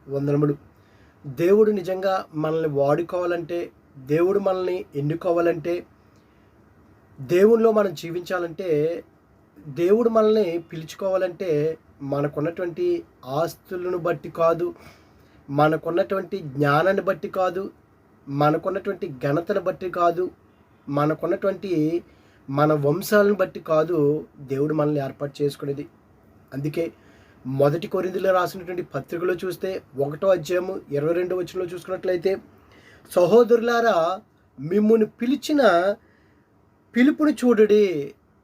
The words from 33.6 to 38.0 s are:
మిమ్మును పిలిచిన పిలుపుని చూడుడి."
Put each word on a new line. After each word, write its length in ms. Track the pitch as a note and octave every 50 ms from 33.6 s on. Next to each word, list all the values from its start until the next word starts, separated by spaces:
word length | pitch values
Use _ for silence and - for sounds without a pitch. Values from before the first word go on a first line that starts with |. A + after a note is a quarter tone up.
| A3 A#3 A#3+ A#3 A#3 A#3 G3+ E3+ D#3+ E3+ F#3+ G3+ - _ _ _ _ _ _ -
మిమ్మును 460 | C3+ D#3 F3+ G#3 G#3+ G#3+ A3+ A3+ G#3+
పిలిచిన 880 | G#3+ - - A#3 A#3+ C#4+ - - - D#4 C#4+ C4 G#3+ F3 E3+ F3+ G3 G#3 - _ _ _ _ _ _ _ _ _ _ _ _ _ _ _ _ _ _ -
పిలుపుని 380 | A#3 B3 C#4+ D4+ - D4+ D4 -
చూడుడి." 840 | - - B3 A#3+ G#3 A3 G#3 G#3 G#3+ G#3 F#3+ E3+ D3